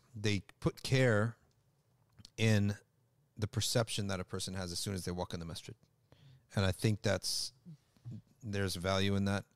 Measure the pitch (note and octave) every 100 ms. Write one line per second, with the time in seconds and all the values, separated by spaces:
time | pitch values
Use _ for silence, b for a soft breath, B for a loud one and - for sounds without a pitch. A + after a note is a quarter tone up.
0 | _ A2 G#2+ G2+ - - E3 - - C3+
1 | B2+ G#2+ A2+ - _ _ _ _ _ _
2 | _ _ - - A2 G#2+ G2+ G#2 _ _
3 | _ _ _ - G#2 - - B2 A#2 -
4 | G2+ F#2+ F2+ F#2+ F#2 F#2 F#2 F2 - F#2+
5 | F2 F2 F2 F2+ E2 D#2 - - _ _
6 | _ B B B B - F#2+ F2+ A2+ G2+
7 | - G2 - - - - - D#3 _ _
8 | A#2+ G#2+ - _ G#2+ G2+ G2 F2+ F2+ F#2+
9 | G2 G2+ G2 G2 -